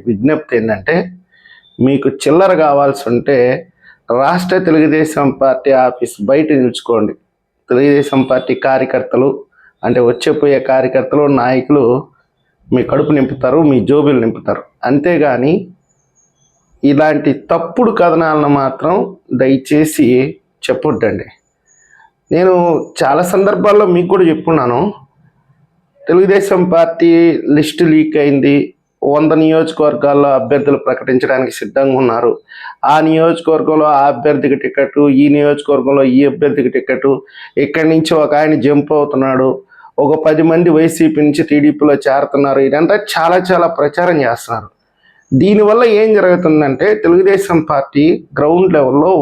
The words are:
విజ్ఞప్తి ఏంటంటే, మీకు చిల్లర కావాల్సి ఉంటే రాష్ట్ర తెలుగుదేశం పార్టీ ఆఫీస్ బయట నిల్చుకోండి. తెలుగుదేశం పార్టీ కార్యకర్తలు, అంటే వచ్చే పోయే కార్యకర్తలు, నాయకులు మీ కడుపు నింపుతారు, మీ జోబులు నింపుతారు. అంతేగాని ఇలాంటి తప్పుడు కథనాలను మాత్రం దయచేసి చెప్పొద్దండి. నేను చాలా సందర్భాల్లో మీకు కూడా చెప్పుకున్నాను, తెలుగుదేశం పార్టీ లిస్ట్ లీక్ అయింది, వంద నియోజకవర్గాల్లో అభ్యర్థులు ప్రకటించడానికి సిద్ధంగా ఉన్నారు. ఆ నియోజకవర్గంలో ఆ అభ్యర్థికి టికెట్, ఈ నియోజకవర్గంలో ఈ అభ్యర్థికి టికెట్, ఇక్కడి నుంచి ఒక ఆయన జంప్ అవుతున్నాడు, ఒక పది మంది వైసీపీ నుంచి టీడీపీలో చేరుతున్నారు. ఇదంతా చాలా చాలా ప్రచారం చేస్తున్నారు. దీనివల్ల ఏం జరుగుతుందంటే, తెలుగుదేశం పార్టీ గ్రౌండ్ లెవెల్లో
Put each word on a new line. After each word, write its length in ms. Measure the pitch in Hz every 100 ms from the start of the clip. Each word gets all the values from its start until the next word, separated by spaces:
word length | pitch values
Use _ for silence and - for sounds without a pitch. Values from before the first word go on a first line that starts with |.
| 120
విజ్ఞప్తి 500 | 101 131 156 - 117
ఏంటంటే, 380 | 110 101 95 170 180 - _ _ _ - _ -
మీకు 280 | 131 139 127 -
చిల్లర 300 | 139 165 190
కావాల్సి 500 | 160 151 143 139 139 113
ఉంటే 280 | 120 - 135 123 151 - _ - _ -
రాష్ట్ర 480 | 120 139 180 180 185
తెలుగుదేశం 680 | 180 160 151 156 156 - 139
పార్టీ 400 | - 135 127 139 131
ఆఫీస్ 380 | 127 - 117 -
బయట 260 | 101 143 156
నిల్చుకోండి. 640 | 139 123 120 - 113 107 - _ _ _ _ -
తెలుగుదేశం 520 | 127 143 143 143 135
పార్టీ 320 | 131 127 - - 135
కార్యకర్తలు, 640 | 131 131 127 - 123 131 - - _ _ _
అంటే 180 | 117 123
వచ్చే 320 | 117 117 160
పోయే 260 | 151 147 135 131
కార్యకర్తలు, 540 | 131 127 131 131 147 147 135
నాయకులు 500 | 123 127 127 143 117 131 - _ _ _ _ _ _
మీ 160 | 123
కడుపు 300 | - 139 147 147
నింపుతారు, 420 | 131 131 127 151
మీ 160 | 151 127 104
జోబులు 360 | 147 147 127
నింపుతారు. 420 | 113 - - - - _
అంతేగాని 680 | 120 143 170 165 147 123 139 202 - - _ _ _ _ _ _ _ _ _ _
ఇలాంటి 500 | 139 143 156 151 143 - -
తప్పుడు 400 | 165 170 - 233 214
కథనాలను 500 | 175 160 160 151 143 143
మాత్రం 340 | 135 - 151 202 - - _
దయచేసి 760 | 127 131 135 - 151 156 156 123 123 143 - _ _
చెప్పొద్దండి. 600 | - 127 151 151 113 90 - - _ _ _ _ _ _ _ _ _
నేను 220 | 160 185 180 175 151 - -
చాలా 260 | 135 151 180
సందర్భాల్లో 540 | 190 196 185 202 208 196
మీకు 220 | 175 175
కూడా 120 | 190 165
చెప్పుకున్నాను, 500 | 160 165 160 123 120 202 - - _ _ _ _ _ _ _ _ _ -
తెలుగుదేశం 540 | 175 190 196 196 190 180
పార్టీ 380 | 165 165 - 170 165 170 147 - 147
లిస్ట్ 280 | 151 - 170
లీక్ 240 | 156 156 151
అయింది, 340 | 143 139 139 143 - - _ _
వంద 300 | 139 147 156 160
నియోజకవర్గాల్లో 880 | 160 160 160 - 151 - 143 143 143 131
అభ్యర్థులు 420 | 131 143 143 139 131
ప్రకటించడానికి 680 | 127 - 127 139 131 123 -
సిద్ధంగా 360 | 104 135 135 135
ఉన్నారు. 300 | 123 113 120 - - - - - 131
ఆ 40 | 156 160
నియోజకవర్గంలో 800 | 160 165 165 160 160 - 156 151
ఆ 140 | 139 143
అభ్యర్థికి 440 | 147 151 143 131 135
టికెట్, 360 | 127 - 135 147 147 135
ఈ 40 | 147 147
నియోజకవర్గంలో 720 | 147 143 143 139 131 139 135 127
ఈ 20 | 143
అభ్యర్థికి 400 | - 147 139 123 127
టికెట్, 340 | 131 131 135 127 - - - - 143
ఇక్కడి 240 | 160 160
నుంచి 200 | 160 160 160
ఒక 200 | 147 147
ఆయన 200 | 156 147 131
జంప్ 280 | 147 143
అవుతున్నాడు, 560 | 151 147 135 135 131 131 - - - - - 143
ఒక 100 | 156 156
పది 200 | 156 165
మంది 200 | 165 175 156
వైసీపీ 420 | 165 160 160 147
నుంచి 220 | 151 151
టీడీపీలో 540 | 160 147 151 147 151 139 139
చేరుతున్నారు. 540 | 139 - 139 139 139 135
ఇదంతా 280 | 143 165 202 -
చాలా 260 | 175 165 185 180
చాలా 200 | 175 170 165
ప్రచారం 400 | 143 - 180 160 120
చేస్తున్నారు. 440 | 120 - 110 101 _ _ _ _ _ _
దీనివల్ల 520 | 131 180 214 208 233 233 208
ఏం 100 | 220 202
జరుగుతుందంటే, 720 | 185 175 170 151 143 127 196 214
తెలుగుదేశం 580 | 170 175 190 190 - 165 151
పార్టీ 380 | 143 - 143 156 - - 139
గ్రౌండ్ 340 | 147 175 185 156
లెవెల్లో 340 | 131 139 170 175